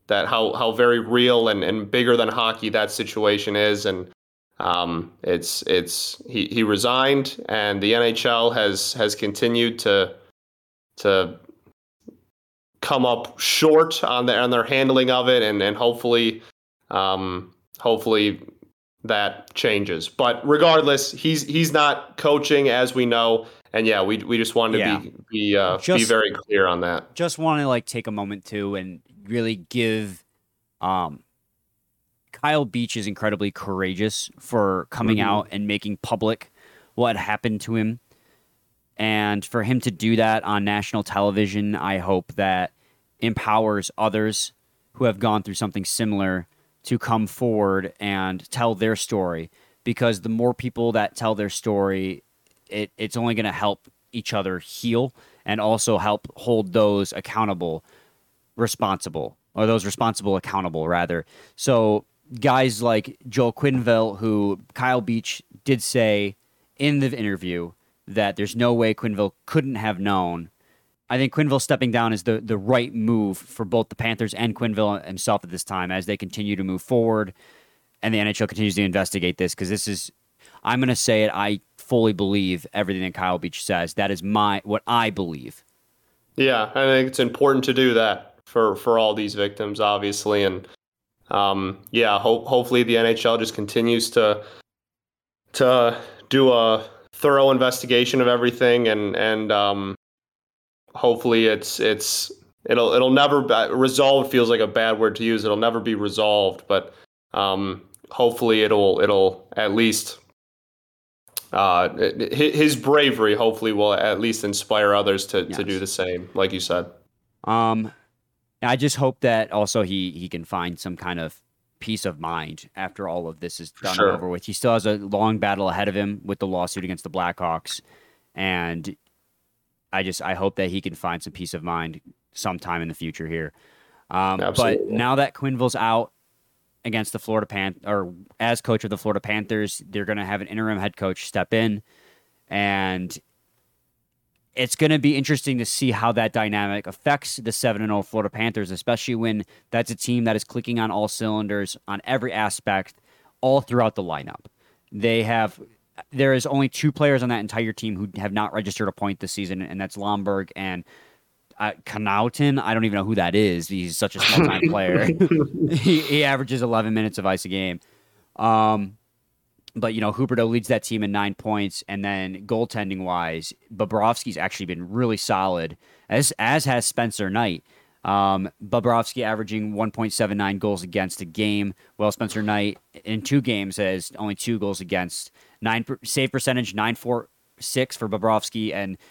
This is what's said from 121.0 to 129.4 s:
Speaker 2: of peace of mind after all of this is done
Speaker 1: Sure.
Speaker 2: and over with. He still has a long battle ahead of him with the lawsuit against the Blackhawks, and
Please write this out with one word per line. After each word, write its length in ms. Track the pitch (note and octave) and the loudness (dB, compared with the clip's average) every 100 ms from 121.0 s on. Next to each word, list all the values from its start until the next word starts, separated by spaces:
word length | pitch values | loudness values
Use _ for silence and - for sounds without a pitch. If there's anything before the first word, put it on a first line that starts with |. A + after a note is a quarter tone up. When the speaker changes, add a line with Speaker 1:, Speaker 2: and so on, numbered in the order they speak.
| F2+ F2 | -8 -6
Speaker 2:
of 220 | D#2+ - _ _ _ _ | -8 -10 _ _ _ _
peace 260 | - G#2+ G2 | -8 -6 -6
of 140 | D2+ | -6
mind 500 | E2 E2+ D#2 D#2 - - | -6 -6 -8 -12 -16 -10
after 320 | F#2+ G2 F#2+ | -10 -8 -6
all 220 | F2 E2 | -6 -6
of 100 | D#2+ | -10
this 220 | F2 - | -12 -12
is 100 | E2 | -16
done 240 | - F#2+ F#2 | -10 -6 2
Speaker 1:
Sure. 140 | G2+ | 2
Speaker 2:
and 80 | F2+ | 2
over 100 | F2+ | -2
with. 180 | F2 - | -8 -8
He 60 | |
still 220 | - B2 | -2 2
has 120 | A2+ G#2 | 2 2
a 120 | G#2+ | -2
long 400 | G2 G2+ A2 A2 | -2 0 2 2
battle 320 | G#2 G2 F#2+ | 0 0 0
ahead 180 | F#2 G2+ | 0 -2
of 80 | G2 | -2
him 240 | G2+ G2+ G2 | -2 -4 -8
with 140 | G2 | -6
the 80 | F#2+ | -4
lawsuit 360 | F2+ F2+ G2 | -2 -4 -6
against 220 | F#2 F2 F2 | -8 -8 -8
the 40 | |
Blackhawks, 680 | F#2 F2 - F2 E2 - - - _ _ _ _ - | -4 -4 -2 -4 -4 -6 -14 -14 _ _ _ _ -6
and 640 | F#2+ F2+ E2+ E2+ G2 - _ _ _ _ | -4 -2 -4 -6 -10 -14 _ _ _ _